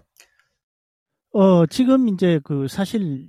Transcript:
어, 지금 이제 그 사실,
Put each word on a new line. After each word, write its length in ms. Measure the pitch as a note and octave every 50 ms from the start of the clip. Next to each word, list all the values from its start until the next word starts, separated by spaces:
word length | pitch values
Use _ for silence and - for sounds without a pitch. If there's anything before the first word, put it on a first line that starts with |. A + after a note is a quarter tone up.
| - _ _ _ _ _ _ _ _ _ _ _ _ _ _ _ _ _ _ _ _ _ _ _ _ _
어, 340 | - G#3 F#3+ G3 F3+ E3+ E3
지금 420 | D#3 - - B3+ B3+ C4 C4 B3+ A3
이제 320 | F#3+ E3+ G3 F3 E3+ D3 -
그 220 | - D3 C#3 C3+
사실, 600 | C3 - G3 G3 - - G#3+ F#3+ D#3 C#3 C3 -